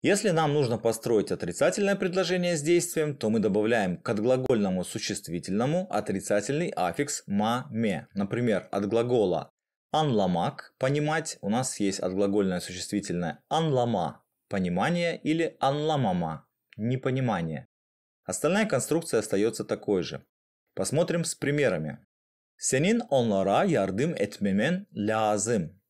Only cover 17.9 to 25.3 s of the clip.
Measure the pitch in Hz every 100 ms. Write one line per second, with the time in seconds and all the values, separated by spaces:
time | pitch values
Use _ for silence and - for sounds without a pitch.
17.9 | _ _ _ - - 147 196 214 131 -
18.9 | 156 165 117 101 98 110 110 107 107 -
19.9 | 98 76 69 _ _ _ _ _ - 95
20.9 | 139 175 170 165 - 135 147 131 87 76
21.9 | - _ _ _ _ _ _ - 131 170
22.9 | 233 226 135 117 98 95 113 190 131 95
23.9 | 95 156 156 101 - 101 95 127 180 202
24.9 | - 104 110 107